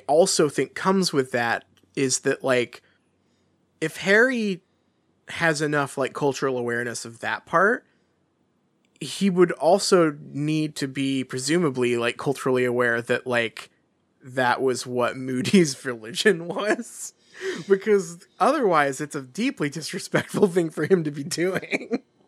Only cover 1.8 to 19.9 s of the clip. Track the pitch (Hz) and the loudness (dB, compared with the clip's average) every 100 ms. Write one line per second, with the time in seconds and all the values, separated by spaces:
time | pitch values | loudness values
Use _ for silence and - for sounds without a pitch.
1.8 | _ - 135 - 135 135 135 123 117 - | _ -4 -2 0 -2 -2 0 0 0 -6
2.8 | _ _ _ _ _ _ _ _ _ _ | _ _ _ _ _ _ _ _ _ _
3.8 | 160 - 170 208 254 247 214 175 _ _ | -8 -4 2 4 4 2 -2 -4 _ _
4.8 | _ _ _ _ - - 165 147 151 147 | _ _ _ _ -16 -2 -2 0 0 -2
5.8 | 139 - 127 - 147 131 139 127 120 117 | -2 -4 -6 -2 -2 -2 -2 -2 -4 -4
6.8 | 120 113 117 117 110 110 - 170 196 254 | -4 -8 -12 -10 -6 -6 -2 2 2 0
7.8 | - _ _ _ _ _ _ _ _ _ | -6 _ _ _ _ _ _ _ _ _
8.8 | _ _ 139 - 196 180 175 175 147 196 | _ _ -12 -2 0 4 4 4 4 4
9.8 | - 190 160 147 143 139 147 156 156 - | 4 4 4 0 -10 -4 -2 0 -2 -4
10.8 | 139 131 135 135 127 131 135 170 160 127 | -6 -4 -2 -2 -4 -6 0 2 2 2
11.8 | 123 120 117 - - 135 139 127 127 120 | 0 2 0 -2 -4 -2 0 0 2 2
12.8 | 123 117 117 123 127 120 113 - - _ | 2 0 0 -2 0 0 -2 -6 -18 _
13.8 | _ _ _ _ 139 127 123 92 131 117 | _ _ _ _ -8 0 2 2 2 0
14.8 | 127 123 120 135 131 127 - 202 160 131 | -4 -2 -2 -2 -6 -4 4 4 4 0
15.8 | 135 117 110 180 220 170 170 202 311 330 | -8 -10 -8 0 0 0 -2 -4 -4 -4
16.8 | - - - - _ - 381 339 170 196 | -6 -14 -16 -18 _ -12 -8 -8 0 0
17.8 | 220 202 170 175 - - 208 302 220 160 | 4 0 0 -10 -20 0 0 2 2 2
18.8 | 139 135 151 151 131 127 247 - 151 160 | 2 -2 -8 -10 -10 -4 -4 -2 -4 -4
19.8 | 147 | -10